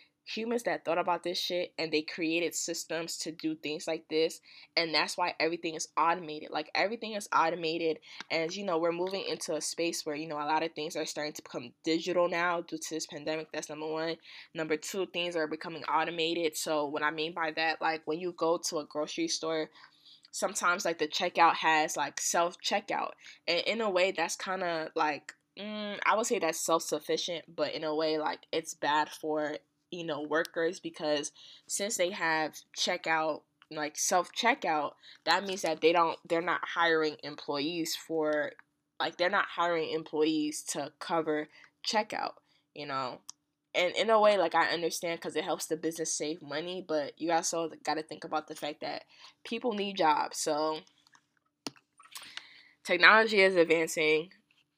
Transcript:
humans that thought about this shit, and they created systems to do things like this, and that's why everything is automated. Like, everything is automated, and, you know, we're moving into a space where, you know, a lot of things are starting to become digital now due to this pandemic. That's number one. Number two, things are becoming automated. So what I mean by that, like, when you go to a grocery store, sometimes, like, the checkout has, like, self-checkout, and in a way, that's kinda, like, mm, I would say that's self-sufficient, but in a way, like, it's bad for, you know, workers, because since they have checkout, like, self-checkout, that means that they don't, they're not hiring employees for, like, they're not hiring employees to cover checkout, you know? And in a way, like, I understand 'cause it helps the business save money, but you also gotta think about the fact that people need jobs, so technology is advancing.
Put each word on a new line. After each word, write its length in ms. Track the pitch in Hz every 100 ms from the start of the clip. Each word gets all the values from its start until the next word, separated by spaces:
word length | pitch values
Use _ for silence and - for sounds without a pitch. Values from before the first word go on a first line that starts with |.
| - _
humans 400 | - 220 226 240
that 220 | 190 156 -
thought 140 | 170
about 240 | 175 170
this 160 | 175 180
shit, 340 | - 180 175 -
and 120 | 160
they 120 | 151
created 500 | 156 - 160 170 165 -
systems 600 | - 170 - 165 165 -
to 140 | 170
do 240 | 160 160 156
things 320 | 147 156 -
like 200 | 165 -
this, 320 | 156 160 - - - - -
and 160 | 170
that's 240 | 151 185 -
why 160 | 175 -
everything 340 | 160 170 170
is 140 | 160 - -
automated. 540 | 165 175 156 151 -
Like, 180 | 156 156 -
everything 380 | 190 233 220
is 140 | 208 - 143
automated, 600 | 165 175 165 170 165 156 - - -
and, 260 | 160 165 190
you 80 |
know, 140 | 202 165
we're 140 | 170
moving 340 | 170 185 190 -
into 280 | 160 - 151
a 60 |
space 440 | - - 170 165 160
where, 100 | 147
you 120 | 160
know, 100 | 147
a 80 | 147
lot 180 | 156
of 100 | 165
things 220 | - 151 160
are 120 | 156
starting 260 | - 151
to 80 | 156
become 320 | - 160 120 -
digital 460 | 165 165 180 175 175
now 320 | 170 175 170
due 160 | - 160
to 120 | -
this 160 | 160 -
pandemic. 400 | 156 151 156 156
That's 160 | 151 156
number 240 | 151 156
one. 260 | 156 165 160 - - -
Number 240 | 165 160 151
two, 300 | - 202 180
things 280 | 175 175 170
are 120 | 151
becoming 360 | 156 175 160 139
automated. 680 | 147 165 170 160 170 165 -
So 300 | 175 156 147
what 180 | 151
I 60 | 151
mean 240 | 160 160
by 180 | 175 160 160
that, 260 | 160 156
like, 220 | 160 160 -
when 140 | 160
you 120 | 180 170
go 220 | 165 170 -
to 80 | 165
a 80 | 147
grocery 420 | 151 151 - 165
store, 440 | - 160 160 156 - - _ - - _
sometimes, 540 | - 190 202 180 180 180
like, 140 | 165
the 80 | 151
checkout 480 | - 180 180 170 139
has, 420 | 170 156 156 -
like, 240 | 143 -
self-checkout, 880 | - 180 170 185 - 208 - 160 - - - - -
and 140 | 170 -
in 160 | 220
a 80 | 214
way, 220 | 180 190
that's 240 | 185 175 -
kinda, 560 | 190 190 180 165 160 -
like, 380 | 156 139 - - _ -
mm, 380 | 208 214 208 196 -
I 100 | 202
would 120 | 233
say 100 | 214
that's 220 | 165 165
self-sufficient, 960 | - 165 - 151 - 160 - 165 -
but 200 | 165 143
in 100 | -
a 100 | 160
way, 260 | 151 160 156
like, 220 | 151 - -
it's 240 | 160 160 -
bad 340 | 147 151 151
for, 480 | - 156 151 151 151 - _ _
you 120 | 175 165
know, 160 | 147
workers, 580 | 151 151 175 170 165 190
because 540 | 165 165 156 151 151 - - - -
since 300 | - 202 214
they 140 | 175
have 440 | 202 165 160 156 - - -
checkout, 640 | - 180 170 160 156 151 - _ _
like, 280 | 156 151 -
self-checkout, 960 | - 185 175 - 233 269 180 156 143 - - - -
that 200 | 190 196
means 180 | 190
that 180 | 170 160
they 100 | 160
don't, 260 | 170 165 - -
they're 160 | 165
not 200 | 175 156
hiring 540 | - 175 170 160 156 147
employees 720 | 143 151 - 147 147 175 156
for, 600 | - - 160 151 151 143 - _ _ _ -
like, 160 | 165 165
they're 120 | 175
not 180 | 202 - -
hiring 320 | 170 170 143
employees 720 | 160 160 151 156 156 151 151
to 300 | - - 120 -
cover 500 | - 170 156 151 151 - - _ -
checkout, 500 | 220 220 - - - _ _ _
you 120 | - 143
know? 340 | 135 127 - - - _ _ _ -
And 180 | 175 -
in 120 | 208
a 80 | 220
way, 200 | 208 202
like, 180 | 170 165
I 120 | 160
understand 520 | 165 165 - 170 165
'cause 160 | 165 147
it 80 |
helps 220 | 175 165 -
the 100 | 160
business 380 | 160 165 160
save 280 | - 151 160
money, 400 | 143 147 175 185 180
but 320 | 156 143 -
you 140 | 160
also 360 | 165 170 165 165 156
gotta 180 | - 151
think 220 | 156 151
about 240 | 160 156 -
the 80 | 156
fact 240 | 147 156
that 240 | 143 143 - - - _
people 300 | - 233 254
need 240 | 208 202 190
jobs, 400 | 160 147 - -
so 420 | 165 151 156 156 - _ _ - _ _ _ _ - - _ _ - - - - - - - _ -
technology 560 | 180 175 214 220 214
is 160 | 190 185
advancing. 760 | 160 165 160 175 156 156 180 - _ _ _